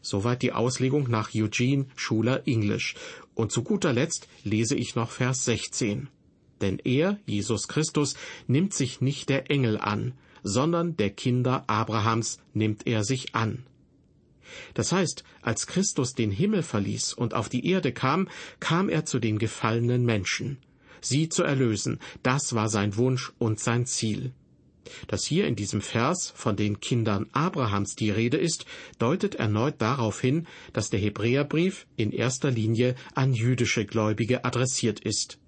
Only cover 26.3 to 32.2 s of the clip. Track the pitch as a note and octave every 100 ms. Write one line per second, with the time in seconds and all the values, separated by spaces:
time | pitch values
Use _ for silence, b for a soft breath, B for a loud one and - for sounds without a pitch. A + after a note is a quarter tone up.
26.3 | - - G2+ G#2 G#2 - B2 A2 G2+ -
27.3 | C3 E3+ E3 A#2+ G2+ G2+ - G#2+ G#2 A#2
28.3 | C#3+ E3+ D#3+ - B B - A#2 F#3 G3+
29.3 | - A2+ G#2 C3+ D3 A2 C3+ A2+ - B2+
30.3 | D#3 E3 B B - G#2 A2 G#2 - A2+
31.3 | C3 C#3 D#3 F3+ F#3 - - A2 -